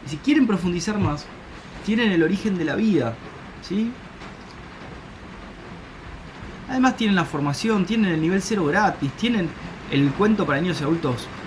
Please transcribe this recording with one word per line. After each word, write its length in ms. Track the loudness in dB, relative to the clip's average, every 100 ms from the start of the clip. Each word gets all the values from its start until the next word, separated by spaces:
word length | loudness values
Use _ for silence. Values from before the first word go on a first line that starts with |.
| -8
Y 40 |
si 60 | -4
quieren 300 | 2 4 4
profundizar 500 | 2 0 0 -2 0
más, 260 | 0 -2 -8 -16 -16 -16 -16 -10 -2
tienen 260 | 2 4
el 100 | 4
origen 360 | 4 2 0 0
de 80 | 0
la 100 | 2
vida, 400 | 4 4 2 -4 -12 -16 -16 -16
¿sí? 300 | -4 -2 -2 -4 -14 -16 -16 -16 -16 -16 -16 -14 -14 -16 -16 -16 -16 -16 -16 -16 -16 -16 -16 -16 -16 -14 -16 -14 -14 -12 -4
Además 280 | 4 4 4
tienen 180 | 2 4
la 100 | 2
formación, 600 | 0 0 0 2 2 4
tienen 260 | 4 4
el 100 | 4
nivel 220 | 2 2
cero 220 | 2 0 2
gratis, 440 | 4 4 2 -4
tienen 360 | -2 0 2 0 -4 -12 -12 -2
el 220 | 4 4
cuento 340 | 4 4 4 2
para 160 | 2
niños 200 | 2 0
y 20 |
adultos 440 | 0 2 2 -2 -4 -12